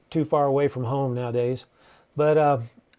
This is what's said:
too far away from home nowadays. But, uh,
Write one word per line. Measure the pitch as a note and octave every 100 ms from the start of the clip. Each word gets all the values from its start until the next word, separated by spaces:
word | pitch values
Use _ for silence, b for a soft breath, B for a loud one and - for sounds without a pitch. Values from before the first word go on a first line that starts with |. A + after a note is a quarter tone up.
| _
too | D#3+
far | C#3+ D3+ C#3+
away | C#3 C#3+
from | C3
home | A#2+ C#3 C3+
nowadays. | B2 B2 A#2+ B2 B2+ - b b b b D3
But, | D3+ D#3
uh, | D3 C3+ A#2 _ _